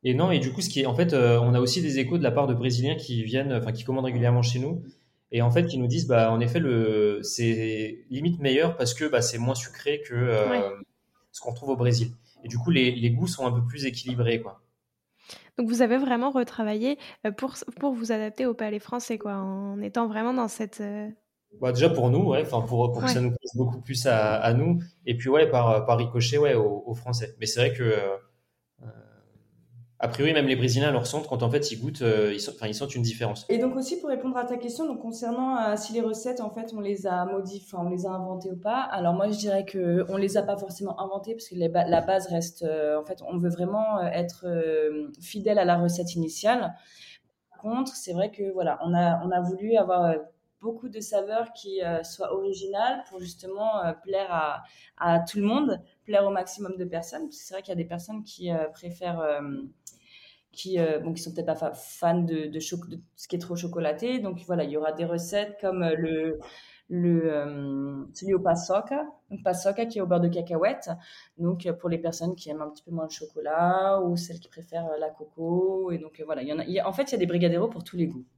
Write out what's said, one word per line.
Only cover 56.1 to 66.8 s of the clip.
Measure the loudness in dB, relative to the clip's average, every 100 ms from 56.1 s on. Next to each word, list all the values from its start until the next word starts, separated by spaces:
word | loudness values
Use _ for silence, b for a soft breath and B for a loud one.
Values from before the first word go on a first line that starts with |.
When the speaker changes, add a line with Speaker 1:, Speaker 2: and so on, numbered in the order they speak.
| 2 4
Speaker 3:
au |
maximum | 0 -4 -8 -10 -6
de | -6
personnes, | -6 -8 -10
parce | -10 -12
que |
c'est | -12 -12
vrai |
qu'il | -6
y |
a | -6
des | -4
personnes | -6 -10 -12
qui, | -12 -10 -4
euh, | -2 -4
préfèrent, | -6 -14 -8 -6 -2
euh, | -2 -2 -4 -8 -10 _ -20 B B B B B B
qui, | -14 -4 0
euh, | 2 0
bon, | -2
qui | -6
sont | -8
peut-être | -6 -2
pas | -2
fa-, | -4 -6
fans | -16 -2 2 2
de, | 2 -2 -4
de | -8
choc-, | -8 -8 -10
de | -16 -18 _
ce | -8
qui | -8
est |
trop | -6 -6
chocolaté. | -6 -4 -2 -2 -2 -2
Donc | -4 -8 -4
voilà, | -2
il | 0
y | 0
aura | -2
des | -2 -4
recettes | -4 -2 -2 -2 -4
comme, | -4 0
euh, | 0 0
le, | 0 0 -2 -4 B B B B